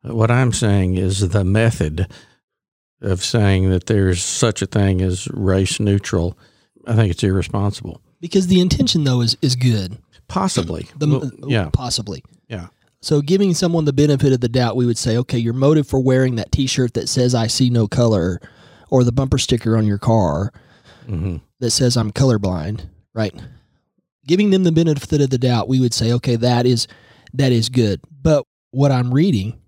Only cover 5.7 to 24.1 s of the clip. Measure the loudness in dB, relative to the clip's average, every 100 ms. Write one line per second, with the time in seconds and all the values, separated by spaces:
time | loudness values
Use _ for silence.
5.7 | -2 0 0 0 -2 -2 -6 _ _ _
6.7 | _ -2 2 2 0 0 0 -2 -2 -4
7.7 | -4 -14 -16 _ _ -4 -2 2 2 2
8.7 | 0 0 0 0 0 0 -2 -2 0 0
9.7 | 0 -4 -14 _ _ _ -4 -2 -4 -4
10.7 | -8 -10 -4 -2 0 -2 -12 -4 -2 0
11.7 | -4 -2 -6 -6 -12 _ _ _ -14 -14
12.7 | _ _ _ -2 0 2 2 2 2 0
13.7 | 0 0 2 2 4 2 2 0 0 0
14.7 | 0 0 0 -2 -2 -2 -2 -2 2 2
15.7 | 2 0 0 2 2 2 -2 -2 -2 0
16.7 | 0 -2 -2 -4 0 2 2 -2 0 2
17.7 | 2 0 2 2 2 0 -4 -10 _ -20
18.7 | -20 _ 2 2 0 0 -2 0 -2 2
19.7 | 2 0 0 0 2 2 -2 -4 -8 _
20.7 | _ _ -20 -10 -6 -4 -6 _ _ -4
21.7 | 0 2 0 -2 0 2 2 0 -4 -6
22.7 | -8 -12 _ _ -6 -6 -8 -20 -20 _
23.7 | _ _ _ _